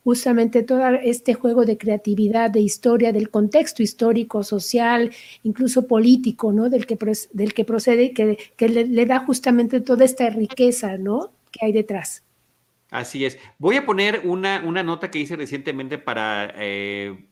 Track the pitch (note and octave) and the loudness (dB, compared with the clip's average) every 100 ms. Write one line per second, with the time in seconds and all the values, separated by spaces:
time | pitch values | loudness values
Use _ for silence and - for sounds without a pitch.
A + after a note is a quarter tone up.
0 | B3 A#3+ C4 A#3 A3+ A#3 A#3 B3+ B3+ B3+ | -2 0 2 2 2 2 2 0 2 2
1 | B3+ A#3+ - A#3+ B3 A#3 A3+ G#3+ G#3 G#3 | 0 0 -2 0 2 2 2 0 -2 -2
2 | G#3 G#3 G#3 A3+ A3+ G#3+ G#3 - B3+ A#3 | -2 0 2 2 2 2 0 0 2 2
3 | A3+ G#3 G#3+ G#3+ G#3 D4+ D#4 - G#3+ - | 2 0 -2 0 2 2 0 -2 -4 0
4 | A3+ A#3 A3+ G#3+ G3+ G#3 - A#3+ A#3 A#3+ | 0 0 -2 -6 -4 -6 -2 0 2 2
5 | A#3 - - - A3 G#3+ B3+ B3+ B3+ A3+ | 0 -6 -20 -8 -6 -2 0 0 2 4
6 | A#3 B3+ B3 - A3+ G#3 A#3+ B3 - A3 | 6 6 4 -2 0 0 2 0 0 -4
7 | G#3+ G#3+ - G3+ G#3+ A3 A3 A3+ B3 A#3 | -2 -4 -6 -4 -2 -2 -2 0 2 2
8 | B3 B3 G#3+ G#3 - - A3+ A#3 A#3 A#3 | 2 2 0 -2 -8 -2 0 2 2 2
9 | A#3+ C4 B3+ B3+ C4 A#3+ A#3 B3+ B3+ A#3+ | 2 2 0 -2 2 2 2 0 0 4
10 | C4 B3+ A#3+ G#3+ G#3 - B3 A#3+ G3+ F#3+ | 4 4 -2 0 -4 2 2 2 -4 -6
11 | F#3+ A#3 G4 _ _ - A3 G#3+ G#3+ G3 | -4 -4 -4 _ _ -4 0 0 -2 -6
12 | D#3+ - _ _ _ _ _ _ _ A#2 | -10 -14 _ _ _ _ _ _ _ -10
13 | A#2+ C#3 C3+ B2+ - _ D#3 C4 C#4 G3 | -10 -6 -6 -6 -18 _ 0 0 0 0
14 | G3+ G#3+ F3+ F#3 F#3+ G3 E3 F3 E3+ E3 | 0 -2 -4 -4 -2 -4 -4 -4 -4 -6
15 | F#3 D#3 D3 E3 B2+ C#3 C#3 C3+ C3 D3 | -8 -8 -8 -8 -8 -8 -8 -10 -10 -10
16 | C#3 A2+ G#2+ G#2 G2+ - G#2 G2+ G2+ G2+ | -6 -4 -4 -4 -8 -8 -8 -6 -8 -8
17 | G2+ F#2+ _ | -10 -14 _